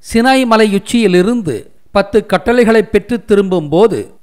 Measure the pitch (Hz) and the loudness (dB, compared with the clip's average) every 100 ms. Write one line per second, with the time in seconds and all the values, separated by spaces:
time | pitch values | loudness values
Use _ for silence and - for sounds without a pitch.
0 | - 233 240 262 254 226 220 202 196 240 | -2 0 2 2 2 2 2 0 -2 -2
1 | 220 180 180 240 175 110 - - - 208 | 2 2 0 -2 -6 -8 -12 -20 -6 -4
2 | 196 220 202 180 - 247 233 226 208 208 | 0 -2 -2 -4 -2 0 2 2 2 -2
3 | - 240 - 202 196 180 151 156 220 147 | -2 -8 -2 0 0 -2 -2 0 0 0
4 | 101 - | -10 -18